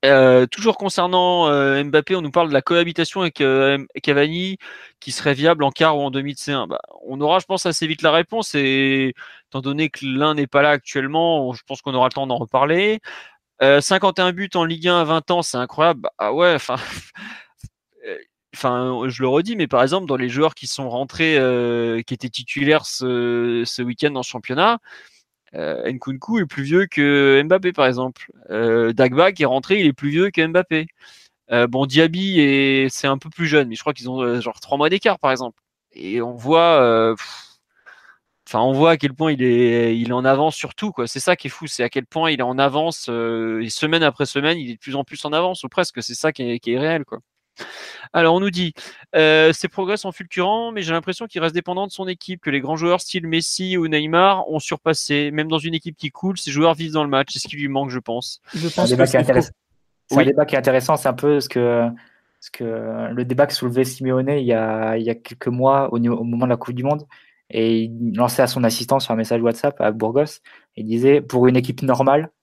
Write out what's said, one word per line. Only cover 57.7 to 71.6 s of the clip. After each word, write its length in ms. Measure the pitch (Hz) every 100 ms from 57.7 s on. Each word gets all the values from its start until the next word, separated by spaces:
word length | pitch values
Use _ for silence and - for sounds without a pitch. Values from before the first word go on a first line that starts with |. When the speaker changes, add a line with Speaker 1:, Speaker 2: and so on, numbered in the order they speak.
| 135 139
Speaker 1:
je 100 | 123
pense. » 420 | 117 117 - - _
Speaker 2:
Je 140 | 175 165
Speaker 3:
C'est 120 | -
un 40 |
Speaker 2:
pense 60 | 156
Speaker 3:
débat 160 | 123 131
Speaker 2:
que 60 |
Speaker 3:
qui 60 | 131
est 20 |
Speaker 2:
Steve 100 | 123
Speaker 3:
intéress-, 200 | 127 120
Speaker 2:
Co- 60 | - _ _ _ _ _
Speaker 3:
c'est 80 | 135
un 20 |
Speaker 1:
Oui. 60 | 135
Speaker 3:
débat 200 | 139 147
qui 100 | 139
est 40 |
intéressant, 380 | 127 131 127 151
c'est 100 | 139
un 60 |
peu 260 | 123 147 147
ce 80 | 135
que, 380 | - 120 120 117 117 _ _ _ _
ce 100 | -
que 580 | - 120 113 113 113 113
le 120 | 120 123
débat 220 | 127 143
que 60 |
soulevait 320 | - 127 120 127
Simeone 440 | - 131 127 131
il 160 | 147 123
y 80 |
a, 440 | 117 110 110 110 113
il 80 | 113
y 40 |
a 60 | 117
quelques 320 | - 120 -
mois 460 | 123 131 135 139
au 60 | 117
niveau, 180 | 117 117
au 60 |
moment 220 | 117 120 123
de 40 |
la 80 | 120
Coupe 180 | - 123
du 80 |
Monde. 240 | 131 151 147 _ _ _ _
Et 280 | - 113 113
il 340 | 117 117 117 101
lançait 260 | 120 120
à 60 | 127
son 160 | 127
assistant 380 | 120 113 120 135
sur 100 | -
un 60 | 113
message 240 | 113 117
WhatsApp 400 | 117 117 143 143
à 100 | 107
Burgos, 480 | 110 110 123 147 - _ - _ -
il 80 | 107
disait, « 340 | 113 131 143
Pour 260 | - 127 127
une 100 |
équipe 240 | 127